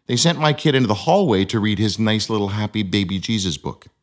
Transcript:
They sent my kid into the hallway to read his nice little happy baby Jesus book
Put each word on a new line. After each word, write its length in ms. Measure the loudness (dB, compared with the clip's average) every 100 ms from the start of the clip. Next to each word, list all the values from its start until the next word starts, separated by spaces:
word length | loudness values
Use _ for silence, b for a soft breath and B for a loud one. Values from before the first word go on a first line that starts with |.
| -4
They 100 | 0
sent 220 | 2 2
my 120 | 0
kid 220 | 2 2
into 140 | 2 2
the 60 |
hallway 500 | 0 2 2 4 2 2
to 140 | 0
read 180 | 0 0
his 200 | 0 0
nice 300 | 0 0 -2
little 200 | -2 -2
happy 340 | -2 -4 -4
baby 360 | -2 0 0 -4
Jesus 360 | -2 -2 -2 -6
book 300 | -8 -12 -16 _